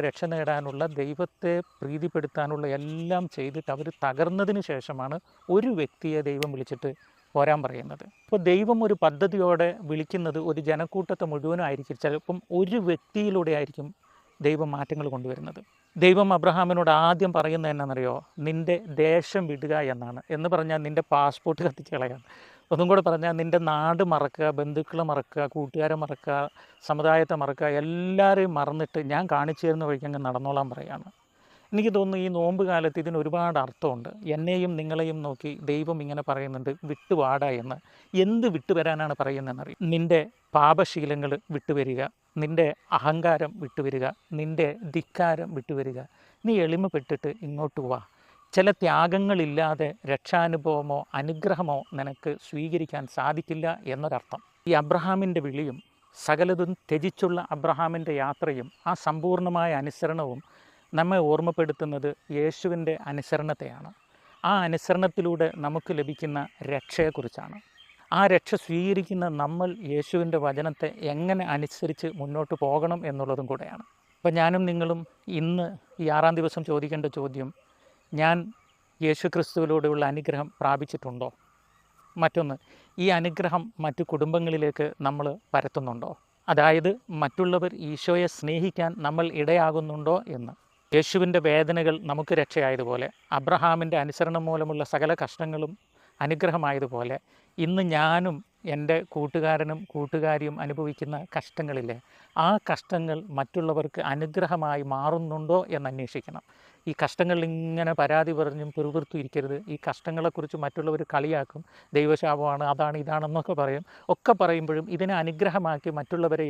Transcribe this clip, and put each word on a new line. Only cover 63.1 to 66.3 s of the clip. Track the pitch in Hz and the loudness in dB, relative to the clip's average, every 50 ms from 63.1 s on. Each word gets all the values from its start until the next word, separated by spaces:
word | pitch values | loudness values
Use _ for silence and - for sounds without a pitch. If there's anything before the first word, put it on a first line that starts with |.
| 143 143 135 - 160 151 151 156 147 - 143 131 123 - - - - _ _ _ _ _ _ _ _ _ - | -8 -8 -4 -2 -2 -2 -2 -2 -6 -6 -8 -14 -14 -16 -18 -18 -20 _ _ _ _ _ _ _ _ _ 0
ആ | 175 208 190 175 | 2 2 2 2
അനുസരണത്തിലൂടെ | 165 165 156 - - 180 180 190 175 - 202 170 175 170 156 160 160 - 165 147 | 0 0 0 2 2 2 4 2 2 2 2 0 0 2 2 2 0 0 -2 -6
നമുക്ക് | 147 156 160 - - 170 147 | -4 -4 -4 -4 -4 -4 -4
ലഭിക്കുന്ന | 143 143 151 - 170 151 | -2 -4 -4 -6 -6 -4